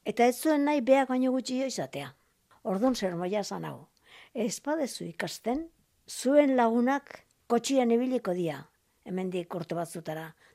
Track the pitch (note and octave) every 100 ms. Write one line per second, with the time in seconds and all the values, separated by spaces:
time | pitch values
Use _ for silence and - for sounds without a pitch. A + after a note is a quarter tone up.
0 | - G#3+ A#3+ B3 D#4+ D4+ C#4+ D4 A#3 C4+
1 | C4 B3+ B3+ B3+ - B3+ C4+ G#3+ C3+ C#3
2 | C#3+ - _ _ _ _ - F#3+ B3+ A#3+
3 | F#3+ E3+ F3+ G#3 G3 F#3+ D#3+ C3 D3 _
4 | _ - - B3 A#3 - - D#4+ B3+ -
5 | F3 E3 E3 - - C4 E4 _ _ _
6 | - - B3 D4 C#4+ B3+ A#3 A#3 A#3+ C#4
7 | - - _ _ - A#3+ A#3 C4+ A#3+ A#3
8 | B3+ B3+ - F3+ E3 C#3 D3 _ _ _
9 | - F#3 F#3+ F3+ E3+ F3+ - E3 E3 F3+
10 | D#3+ D#3 D#3+ - _